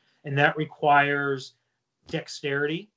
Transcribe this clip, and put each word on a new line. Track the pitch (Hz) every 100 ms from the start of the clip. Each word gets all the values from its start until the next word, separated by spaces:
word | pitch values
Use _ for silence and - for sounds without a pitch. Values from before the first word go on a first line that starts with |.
| _ _
and | 151 139
that | 147 156
requires | 156 - 151 143 143 143 143 135 131 - _ _ _ _ -
dexterity. | 160 - - 147 139 147 165 208